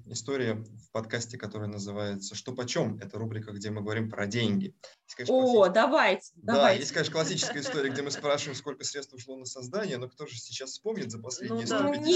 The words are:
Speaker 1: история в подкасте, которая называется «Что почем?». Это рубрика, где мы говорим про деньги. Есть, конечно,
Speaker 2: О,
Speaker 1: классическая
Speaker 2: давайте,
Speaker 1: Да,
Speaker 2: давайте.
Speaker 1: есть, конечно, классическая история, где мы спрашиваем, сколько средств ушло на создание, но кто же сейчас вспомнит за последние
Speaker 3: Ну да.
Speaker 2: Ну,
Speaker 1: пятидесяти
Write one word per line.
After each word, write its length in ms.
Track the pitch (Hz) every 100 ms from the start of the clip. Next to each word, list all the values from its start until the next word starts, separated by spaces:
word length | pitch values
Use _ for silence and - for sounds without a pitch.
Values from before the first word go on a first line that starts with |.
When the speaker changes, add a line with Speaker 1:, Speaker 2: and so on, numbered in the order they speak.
| -
Speaker 1:
история 420 | 113 - 139 120
в 380 | 110 110 - -
подкасте, 460 | 113 110 120 117 -
которая 280 | 107 107 104
называется 680 | 104 101 101 104 101 -
«Что 180 | 104 -
почем?». 460 | 123 120 175 120 -
Это 180 | 98 107
рубрика, 320 | 110 110 107
где 180 | 101 107
мы 100 | 107
говорим 300 | 101 107 110
про 160 | 101 101
деньги. 480 | 117 110 98 95 - - - -
Есть, 80 | -
конечно, 180 | -
Speaker 2:
О, 40 | 262
Speaker 1:
классическая 320 | 254 233 185
Speaker 2:
давайте, 560 | 202 254 294 220 190 -
Speaker 1:
Да, 180 | 175 131
Speaker 2:
давайте. 260 | 226 131 113
Speaker 1:
есть, 120 | 143
конечно, 200 | 170 151
классическая 460 | 160 160 156 - 147
история, 280 | 135 156 135
где 120 | 131
мы 80 | 139
спрашиваем, 440 | 135 147 143 151
сколько 300 | 127 147 135
средств 300 | 151 143 131
ушло 240 | 127 120 131
на 80 | 127
создание, 500 | 135 123 190 202 123
но 140 | 127
кто 160 | - 147
же 100 | 117
сейчас 360 | - 117 135
вспомнит 380 | - 214 208 120
за 100 | 110
последние 420 | 117 - - 226
Speaker 3:
Ну 40 | -
да. 120 | 302
Speaker 2:
Ну, 80 | 285
Speaker 1:
пятидесяти 120 | 294 302